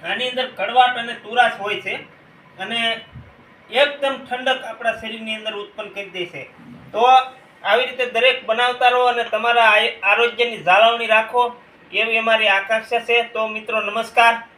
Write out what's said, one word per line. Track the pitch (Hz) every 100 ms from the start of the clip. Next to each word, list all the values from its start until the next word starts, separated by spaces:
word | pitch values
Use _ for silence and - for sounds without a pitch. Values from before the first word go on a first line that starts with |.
| 165
આની | 208 254
અંદર | 247 254
કડવાટ | - 196 240 247 240
અને | 233
તુરાશ | 226 208 240 233 -
હોય | 202 196
છે | 190 - - - _ _ _ -
અને | 196 233 226 226 - - - - - _ _
એકદમ | 226 285 285 277 254 -
ઠંડક | 254 262 262
આપણા | 226 - 233
શરીરની | - 226 226 220 220
અંદર | 214
ઉત્પન્ન | 208 202 - 208
કરી | 196 196
દે | 180 175
છે. | 143 127 - - - -
તો | 208 247 262 254 - - _
આવી | 196 220 254
રીતે | 254 247
દરેક | 226 254 240 -
બનાવતા | 220 247 247 247
રહો | 247 247
અને | 240
તમારા | 233 214 233 240 226
આય-, | 214 226 -
આરોગ્યની | 190 214 233 220 240 214
જાળવણી | 156 190 226 233 226
રાખો | 220 220 247 240 - - _ -
એવી | 196 226 226
અમારી | 226 220 214
આકાંક્ષા | 196 196 220 220 233
છે. | 233 240
તો | 226 220 220
મિત્રો | 214 220 220
નમસ્કાર. | 202 220 220 - 233 226 -